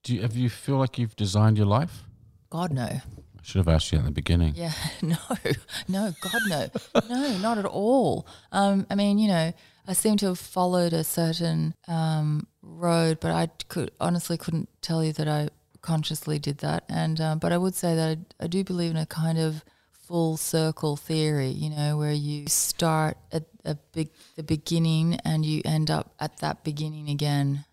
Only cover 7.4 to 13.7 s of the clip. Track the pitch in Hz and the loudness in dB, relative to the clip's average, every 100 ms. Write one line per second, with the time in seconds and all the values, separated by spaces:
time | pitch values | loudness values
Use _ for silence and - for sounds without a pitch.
7.4 | 214 226 196 - 208 269 208 - - - | 0 -2 -2 -2 2 4 2 0 -6 -20
8.4 | _ 196 202 196 - 202 202 202 220 170 | _ 0 2 2 0 0 2 4 4 2
9.4 | 160 - - _ - 185 220 208 196 180 | 0 -4 -18 _ -4 0 2 2 2 -2
10.4 | - 185 180 180 170 165 160 - 165 165 | -6 0 2 4 2 2 0 0 0 0
11.4 | 165 160 160 - - 165 160 156 151 151 | 0 0 0 -4 -4 -2 0 0 0 -2
12.4 | - _ - 165 175 170 165 160 165 165 | -4 _ -20 -4 2 4 2 0 0 0
13.4 | 170 _ - | -2 _ -10